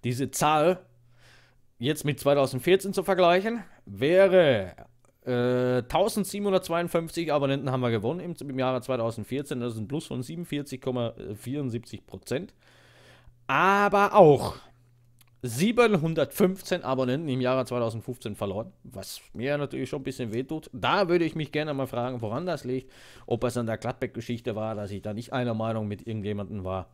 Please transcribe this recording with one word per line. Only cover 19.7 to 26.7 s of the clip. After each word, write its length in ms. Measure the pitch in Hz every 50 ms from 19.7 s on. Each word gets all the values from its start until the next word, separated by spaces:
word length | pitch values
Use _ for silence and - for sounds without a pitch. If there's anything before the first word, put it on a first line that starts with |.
| - 131 135 120
schon 100 | - 147
ein 60 | 135
bisschen 260 | 135 131 - 127 110
wehtut. 380 | 101 117 131 135 156 160 - -
Da 380 | - 123 92 120 151 196 202 165
würde 160 | 175 180 170
ich 100 | 160 160
mich 160 | 160 156 -
gerne 220 | - 151 151 156 147
mal 140 | 135 135 127
fragen, 340 | - 120 120 127 131 120
woran 240 | 117 104 107 135 175
das 180 | 180 165 143 -
liegt, 260 | 123 127 131 127 - - - - - - - -
ob 180 | - - 110 -
es 140 | 120 - 123
an 80 | 117
der 120 | 113 110 107
Gladbeck-Geschichte 800 | - 120 127 - 135 120 - - 117 - 123 117 - 123 107
war, 200 | 107 107 110 110
dass 160 | 104 104 98
ich 100 | 104 98
da 120 | - 107 104
nicht 200 | 107 117 - -
einer 200 | 131 123 123 113
Meinung 360 | 110 110 113 113 113 107 104
mit 180 | 104 - - 117
irgendjemandem 560 | 110 110 95 104 107 101 104 92 101 104 92
war 240 | 92